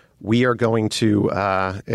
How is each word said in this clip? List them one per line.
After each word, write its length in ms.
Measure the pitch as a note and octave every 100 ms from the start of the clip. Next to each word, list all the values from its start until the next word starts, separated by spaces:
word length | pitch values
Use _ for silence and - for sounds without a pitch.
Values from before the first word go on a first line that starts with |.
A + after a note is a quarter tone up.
| _ _
we 240 | G2+ A#2 B2+
are 80 |
going 340 | A2+ A#2 A2+ G#2+
to, 420 | - A2+ G#2 -
uh, 500 | F#2 G2 F#2+ F#2+ G2 -